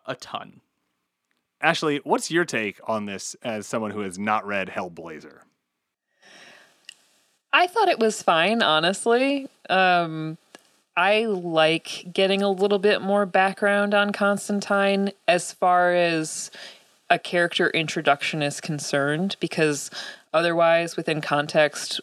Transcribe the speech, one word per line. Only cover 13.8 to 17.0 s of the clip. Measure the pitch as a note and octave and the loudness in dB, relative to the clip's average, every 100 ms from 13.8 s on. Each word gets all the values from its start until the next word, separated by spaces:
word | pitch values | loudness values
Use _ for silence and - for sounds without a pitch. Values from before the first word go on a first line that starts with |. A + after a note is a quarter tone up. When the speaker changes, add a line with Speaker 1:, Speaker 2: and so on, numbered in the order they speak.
| G3+ | 2
Speaker 3:
on | G#3 G3+ | 2 0
Constantine | G3+ G3+ G3+ - G3+ - G3+ G3 G3 G3 - - | 0 0 0 -2 -4 0 2 2 2 0 -2 0
as | F3 - | 0 0
far | - F#3 F3+ F3+ | -2 4 4 4
as | F3 E3+ E3 D#3 - - - - - _ _ | 4 2 2 -2 -6 -12 -14 -18 -20 _ _